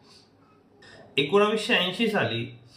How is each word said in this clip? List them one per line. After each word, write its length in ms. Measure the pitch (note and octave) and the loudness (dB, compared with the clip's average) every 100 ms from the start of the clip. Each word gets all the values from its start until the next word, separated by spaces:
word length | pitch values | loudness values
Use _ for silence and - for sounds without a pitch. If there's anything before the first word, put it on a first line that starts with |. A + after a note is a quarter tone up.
| - - - _ _ _ _ - - - - C#3 | -20 -20 -20 _ _ _ _ -20 -20 -20 -8 -4
एकोणावीसशे 560 | D3+ G3+ G#3+ A3 - | 2 4 4 0 0
ऐंशी 340 | F#3 F3+ F3+ A3 | 0 0 -2 0
साली 520 | G3 A2 A2+ A#2+ - - | 0 -2 -4 -8 -12 -20